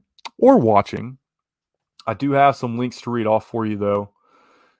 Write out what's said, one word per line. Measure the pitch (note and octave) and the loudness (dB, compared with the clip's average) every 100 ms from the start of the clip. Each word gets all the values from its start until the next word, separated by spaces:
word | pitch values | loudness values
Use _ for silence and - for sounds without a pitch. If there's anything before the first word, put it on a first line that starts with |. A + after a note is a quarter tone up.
| _ _ - - | _ _ -20 0
or | A#3+ C4 | 4 4
watching. | A2+ G2+ G#2 G#2+ A2 C3 _ _ _ _ _ _ _ _ - | 4 2 0 -4 -10 -14 _ _ _ _ _ _ _ _ -10
I | |
do | G#2+ C#3+ | -6 -2
have | C#3 C#3 C3 | 2 2 2
some | B2 A#2 | -4 -6
links | B2 - | -6 -8
to | - | -8
read | A#2+ G#2+ | -4 0
off | A2 - | 0 -2
for | A#2 A2 | -6 -6
you, | G#2 | -4
though. | G2+ G2+ G2+ _ _ _ _ _ _ | -2 -2 -4 _ _ _ _ _ _